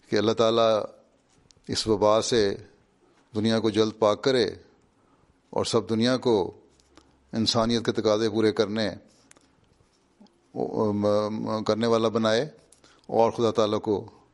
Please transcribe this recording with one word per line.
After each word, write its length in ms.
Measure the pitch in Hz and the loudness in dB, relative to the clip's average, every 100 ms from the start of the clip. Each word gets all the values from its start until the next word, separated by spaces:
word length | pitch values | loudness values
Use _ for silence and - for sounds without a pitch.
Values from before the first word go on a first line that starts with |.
| _ | _
کہ 60 | 110 | -2
اللہ 160 | 104 | 0
تعالیٰ 520 | 110 113 113 113 107 - - _ _ _ _ _ _ - | 2 2 4 2 2 -2 -14 _ _ _ _ _ _ -8
اس 200 | 95 110 | -6 -2
وبا 340 | 104 104 110 | 2 4 2
سے 340 | 107 123 101 101 - _ _ _ _ _ _ 107 | 2 0 0 -2 -12 _ _ _ _ _ _ -4
دنیا 240 | 110 113 | 0 0
کو 100 | 110 | 0
جلد 300 | 104 110 - | 0 0 2
پاک 240 | 107 104 | 2 2
کرے 220 | 139 127 110 90 - _ _ _ _ _ _ _ _ | 0 2 0 -4 -20 _ _ _ _ _ _ _ _
اور 160 | - 101 | -4 0
سب 240 | 117 101 | -2 0
دنیا 280 | 113 120 127 | 0 0 0
کو 400 | 127 107 87 - _ _ _ - _ _ _ | 2 0 0 -8 _ _ _ -20 _ _ _
انسانیت 520 | 117 110 120 113 117 113 | -4 0 0 0 0 -2
کے 60 | |
تقاضے 380 | 113 107 107 113 | -2 0 2 0
پورے 220 | 104 110 | 2 0
کرنے، 380 | 104 104 107 104 - - _ _ - _ _ _ _ _ _ _ _ - _ _ - - - 107 101 104 104 107 107 113 110 104 | 2 -2 -2 -6 -6 -18 _ _ -20 _ _ _ _ _ _ _ _ -20 _ _ -8 -6 -2 -2 0 0 0 -2 -6 -6 -4 -2
کرنے 200 | 107 117 | 0 2
والا 200 | 113 113 | 2 2
بنائے 420 | 113 110 113 151 - _ _ _ _ - | 0 2 0 -2 -10 _ _ _ _ -6
اور 240 | 110 113 | 0 0
خدا 200 | 101 113 | 2 -2
تعالیٰ 300 | 107 107 104 | 0 0 0
کو 300 | - 101 113 - _ | -2 -4 -4 -20 _